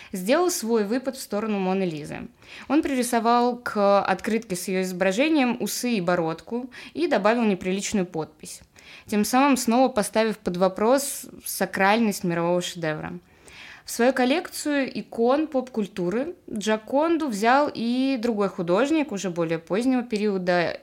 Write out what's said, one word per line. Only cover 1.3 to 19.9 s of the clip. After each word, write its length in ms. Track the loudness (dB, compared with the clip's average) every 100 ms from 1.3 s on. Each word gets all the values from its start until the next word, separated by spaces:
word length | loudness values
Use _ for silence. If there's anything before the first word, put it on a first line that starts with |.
| -4 -2 -2
Моны 240 | 0 0
Лизы. 440 | -2 -4 -8 -12 -14 -18 -20 -14 -2
Он 140 | 0
пририсовал 760 | 2 0 0 0 2 4 2 0
к 440 | -4 2 4 4
открытке 540 | 2 -2 -2 -2 -2 -6
с 120 | -4
ее 140 | -2
изображением 760 | -2 0 0 2 2 4 2 0
усы 340 | -4 -4 -2
и 80 | 0
бородку 680 | 0 0 0 -4 -8 -8 -8 -14 -12
и 140 | -4 0
добавил 360 | 2 2 2
неприличную 600 | 2 0 -2 -4 -2 -2 -2
подпись, 560 | -4 -8 -10 -18 -18 -20 -20 -20 -20 -4
тем 180 | 0 2
самым 320 | 4 4 4
снова 320 | 4 4 4
поставив 480 | 2 0 2 0 -2
под 200 | -4 0
вопрос 680 | 0 2 2 2 0 -8 -12 -16 -10
сакральность 800 | -6 -4 2 2 4 2 0
мирового 380 | -2 0 0 0
шедевра. 520 | -2 -4 -4 -4 -6 -12 -16 _ -20 -20 -20 -20
В 80 | -8
свою 220 | 0 2
коллекцию 760 | 2 2 0 -2 -6 -2 0 -2 -4
икон 460 | -8 0 2 2 0
поп-культуры 880 | -4 -4 -4 -6 -4 -4 -2 -4 -8 -10
Джаконду 760 | -6 -2 -2 0 0 2 2 0
взял 420 | 0 4 4 2
и 460 | -2 -2 0 0 0
другой 300 | -2 0 -2
художник 640 | -2 0 2 2 2 0
уже 180 | -4 -4
более 300 | -2 -2 -2
позднего 420 | -2 0 2